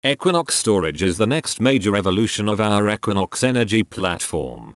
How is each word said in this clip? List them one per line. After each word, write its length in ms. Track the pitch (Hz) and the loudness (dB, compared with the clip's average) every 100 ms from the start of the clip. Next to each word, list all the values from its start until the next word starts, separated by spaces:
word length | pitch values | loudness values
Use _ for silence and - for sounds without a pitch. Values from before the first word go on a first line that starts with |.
| 139 | 0
Equinox 500 | 139 180 175 160 - | 0 2 0 0 -2
Storage 480 | - 101 80 76 | 2 2 2 0
is 140 | 95 87 | -2 2
the 100 | 110 | 0
next 320 | 147 - - | 0 -2 0
major 380 | 123 135 98 101 | 2 2 2 0
evolution 500 | 95 95 110 - 104 | 2 2 0 0 -2
of 140 | 104 | 0
our 280 | 107 104 104 | 2 2 2
Equinox 540 | 104 - 98 92 - | 0 -2 -2 -2 -2
Energy 400 | 127 127 110 110 | 0 0 2 0
platform 880 | 104 - 95 85 - 82 65 60 55 | 0 -2 -4 -2 -4 -6 -6 -10 -18